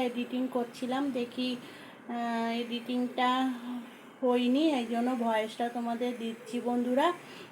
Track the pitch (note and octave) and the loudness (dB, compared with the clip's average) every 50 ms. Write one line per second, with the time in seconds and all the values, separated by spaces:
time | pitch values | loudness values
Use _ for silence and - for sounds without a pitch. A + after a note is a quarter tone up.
0 | C4 A#3+ A#3+ A#3+ A#3+ - B3+ B3 B3+ B3 - B3 A#3+ A#3 - - C4 A#3+ B3+ C4+ | 2 0 0 -2 -4 -2 -2 -2 -2 0 0 -2 -2 -2 -4 -6 -4 -2 -2 0
1 | C#4+ C#4+ B3 B3+ A#3+ A#3+ - - B3+ B3+ B3 B3 - - - - - - - - | 0 0 0 -2 -2 -4 -4 -2 -2 -2 -2 -4 -6 -12 -16 -16 -18 -18 -18 -16
2 | - - A#3+ A#3+ A#3 A#3 A#3 A3+ A3+ A3+ A3+ A#3 A#3+ A#3 A#3 A#3+ A#3 - B3 B3 | -10 -8 -6 -4 -2 -2 0 0 0 0 0 -2 -2 -2 -4 -6 -4 -2 0 0
3 | B3 A#3+ - - B3+ B3 B3+ C4 C4 C4 B3 A#3+ A#3+ A#3+ B3 B3 A#3 - - - | 0 0 0 2 4 4 4 4 2 2 0 -2 -6 -8 -8 -8 -10 -12 -16 -18
4 | - - - - - B3 B3 B3 B3 A#3+ B3 C#4 D#4+ E4 D4 B3+ A#3+ A3 A#3 A#3 | -20 -20 -6 0 2 4 4 4 4 4 4 6 6 4 4 2 0 0 0 0
5 | A#3+ B3 C4 A#3+ A#3 A#3 A3 A3 G#3+ A3 - - A#3+ A#3+ A#3+ B3 A#3 A#3 A#3 A#3 | 2 2 2 2 2 2 2 2 2 0 -2 -2 -2 -2 -2 -2 -2 -2 -2 0
6 | B3 B3 A#3+ G#3 A3+ A3+ A3 - - - - A#3+ G#3+ A#3+ B3 B3 A#3+ B3 B3 C4 | 0 -2 -2 -2 -4 -6 -6 -6 -8 -6 -4 -2 0 0 2 2 2 4 4 4
7 | D4 F4 F4+ - - - - - - - | 4 4 2 0 -6 -14 -16 -16 -16 -10